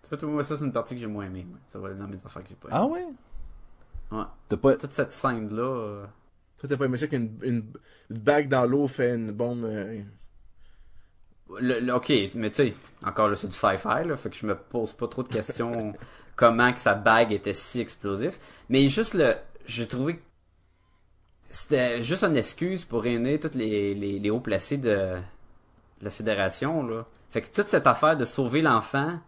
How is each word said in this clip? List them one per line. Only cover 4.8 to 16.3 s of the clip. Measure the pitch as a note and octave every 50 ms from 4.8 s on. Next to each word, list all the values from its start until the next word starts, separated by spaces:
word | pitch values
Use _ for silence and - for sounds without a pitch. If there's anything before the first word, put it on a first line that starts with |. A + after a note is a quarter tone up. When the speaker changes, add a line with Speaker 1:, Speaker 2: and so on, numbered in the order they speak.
| - C3+ -
Speaker 1:
cette | - C3+ -
scène-là, | - - - C3+ A#2+ A2+ A2 G#2 G#2 A2
euh, | A#2+ C3 C3 A#2+ A2 G#2 G#2 G2+ G2+ G2 - _ _ _ _ _ _ _ _
Speaker 3:
Toi, | _ - C3+
t'as | C#3
pas | B2+ C#3
aimé | C3 B2+
ça | A#2+ D3+
qu'une, | D3 C#3+ B2+ A#2 A2 A2 - -
une, | B2+ A#2+ A#2 G#2+ A2 - - _ - - - _ _
une | G#2+
bague | A2+ G#2+ C3 C#3+ D3+ D3
dans | C3+ C3+ C3 B2
l'eau | A#2+ C3 C#3+ C#3+
fait | C3 C3 - B2+ B2 B2
une | A#2 A2+ G#2+
bombe, | G#2 G#2 A#2+ A#2+ B2 A#2+ A#2
euh, | A2 G#2+ G#2 G2 G#2 A2+ G#2+ G2 G2+ - - - - _ - - - - - - - - - - - - - - - _ - - - - _ - - F#2 G#2+
Speaker 1:
Le, | B2 B2+ B2+ A2+
le, | A#2+ B2 B2
ok, | B2 - - D3 A2+ G2 F#2+ -
mais | A#2 A2 A2
tu | -
sais, | - C#3+ A#2 F2+ - - - - - -
encore | - - A2 G#2+
là, | G#2 G2+
c'est | - -
du | G2 F#2
sci-fi, | - - G#2 F#2+ G2 - A2 G#2+ C3+ E3+
là, | F3 D3
fait | - - G#2+
que | -
je | - -
me | G#2+ G2
pose | - - _ - B2 A2 G#2+ -
pas | - A#2+ A2+
trop | - - B2
de | -
questions | A#2+ A2 - - - - A#2 A#2 A#2+ A#2 A2 G#2+ G2 - - - -
Speaker 3:
<laughs> | - - -